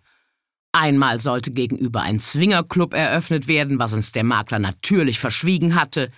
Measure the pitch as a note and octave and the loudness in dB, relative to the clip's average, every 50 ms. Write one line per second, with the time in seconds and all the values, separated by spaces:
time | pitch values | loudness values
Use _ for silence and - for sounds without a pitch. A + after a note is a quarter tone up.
0 | _ _ _ _ _ _ _ _ _ _ _ _ _ _ - E3 D#3+ D3+ C#3 C#3 | _ _ _ _ _ _ _ _ _ _ _ _ _ _ 0 0 2 2 4 4
1 | C#3 C3 A#2 A#2 A2 C#3+ B2 B2 B2 - A#2+ B2+ B2 A#2 C3 - B2+ B2 A#2 A2 | 2 2 0 0 -2 -2 -2 -2 -4 -4 -4 -4 -4 -2 -2 -4 -4 -4 -2 -2
2 | - D#2 G#2+ G#2+ - - - C#3+ F3 G3+ G#3 F3 E3+ - - F3+ F3 E3+ - - | -2 0 -2 -2 -2 -2 0 2 2 2 2 2 0 0 0 0 0 0 0 -2
3 | D#3 B2+ A2+ E3 E3 - E3 D#3 C3+ B2+ D#3+ D3 D3 C#3 C#3 B2 A#2 A2+ G#2+ G#2+ | 0 0 0 0 0 0 -2 -2 0 0 0 2 2 0 0 0 0 0 0 -2
4 | G#2 - - A#2+ A2 A#2+ B2 G#2 G#2+ - A#2 G#2+ G#2 F#2+ F#2 - - - G3+ F#3+ | -2 -2 -2 0 0 2 2 0 0 -2 -2 -2 -2 -2 -4 -4 -2 0 2 2
5 | D#3+ C3 A#2 - - B2 G#2+ - - F3 F#3+ E3 D3+ E3+ E3 F3 D3+ - - E3 | 2 2 0 -2 -2 -4 -2 -2 0 0 0 2 2 2 2 0 0 -2 -2 -4
6 | C3 B2 - | -4 -4 -6